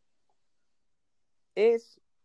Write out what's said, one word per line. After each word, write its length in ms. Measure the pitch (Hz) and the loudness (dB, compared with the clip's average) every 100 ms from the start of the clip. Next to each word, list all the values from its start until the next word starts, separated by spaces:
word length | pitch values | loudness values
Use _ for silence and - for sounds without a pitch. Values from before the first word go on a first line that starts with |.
| _ _ _ _ _ _ _ _ _ _ _ _ _ _ _ | _ _ _ _ _ _ _ _ _ _ _ _ _ _ _
es, 460 | 185 226 233 - - _ _ | -2 0 0 -6 -20 _ _